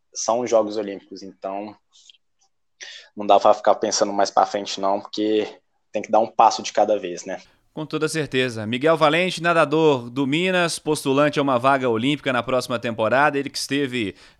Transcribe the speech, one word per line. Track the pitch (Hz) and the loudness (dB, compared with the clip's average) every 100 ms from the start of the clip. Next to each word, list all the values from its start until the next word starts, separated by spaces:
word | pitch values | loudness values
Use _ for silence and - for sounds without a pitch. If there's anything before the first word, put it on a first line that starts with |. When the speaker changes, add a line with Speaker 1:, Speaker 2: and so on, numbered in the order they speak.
| _ | _
Speaker 1:
são | - - 117 | -8 -2 -2
os | 120 | 2
Jogos | 113 104 107 | 0 0 -4
Olímpicos, | 101 95 - 95 | -8 -10 -14 -16
então | 95 90 95 98 107 104 _ _ - _ _ _ _ _ _ _ - - - - | -16 -14 -10 -10 -12 -16 _ _ -20 _ _ _ _ _ _ _ -20 -20 -20 -10
não | 101 | 2
dá | 101 | 4
pra | 107 | 6
ficar | 104 - 98 | 4 2 2
pensando | 110 - 104 | 0 0 -2
mais | 101 98 | 0 0
pra | - 98 | 2 0
frente | 104 98 - | -2 -6 -4
não, | 98 101 | -2 -2
porque | - - 107 107 101 - _ _ _ | -4 -4 0 0 -2 -8 _ _ _
tem | 107 | -10
que | 101 | 0
dar | 110 | 2
um | 113 | 2
passo | - 113 - | 4 4 4
de | 107 | -4
cada | - 104 104 | 0 2 2
vez, | 92 87 | -2 -10
né? | 92 90 - _ _ | -10 -12 -14 _ _
Speaker 2:
Com | - 156 | -12 -8
toda | 156 151 | -4 -4
certeza. | 160 139 131 127 113 107 | -4 -2 0 -2 -2 -4
Miguel | 123 151 160 | 0 2 4
Valente, | 156 160 180 165 | 4 2 0 -2
nadador | 170 165 147 156 160 135 120 | 0 2 2 4 4 2 -2
do | 120 135 | -4 -2
Minas, | 156 185 180 170 - | 0 0 0 0 -2
postulante | - 151 143 135 147 151 | -4 -4 0 2 2 2
a | |
uma | 139 123 | 0 2
vaga | 131 139 127 | 2 2 2
olímpica | 110 131 147 139 | 0 0 -2 -2
na | 123 | -2
próxima | 117 127 120 117 | 0 -2 -2 -4
temporada, | 120 113 110 123 151 143 | -4 -2 2 4 2 2
ele | 135 | -4
que | - | -8
esteve | - 139 139 123 101 - - _ | -4 -2 -2 -2 -4 -6 -18 _